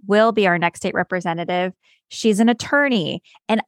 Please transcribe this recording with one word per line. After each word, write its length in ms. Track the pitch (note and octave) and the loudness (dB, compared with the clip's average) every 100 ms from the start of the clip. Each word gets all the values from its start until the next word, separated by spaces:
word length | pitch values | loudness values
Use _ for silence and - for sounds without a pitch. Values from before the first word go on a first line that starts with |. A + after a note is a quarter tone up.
| G3 | 0
will 260 | G#3 A3+ | 2 4
be 140 | A3 F#3+ | 4 2
our 120 | F3 | 2
next 220 | E3+ - | -2 -4
state 140 | F#3 | -4
representative, 800 | - F3+ F#3 F3 E3 F3 F3+ F#3 - _ _ _ | -4 -4 -4 -4 -6 -4 -2 -4 -6 _ _ _
she's 320 | - A3 G3+ | -4 0 4
an 80 | A3+ | 2
attorney. 720 | A#3+ - C#4+ C#4 A#3 D3 C#3 - _ - | 0 0 0 2 0 -2 -6 -12 _ -4
And 140 | A3 | -4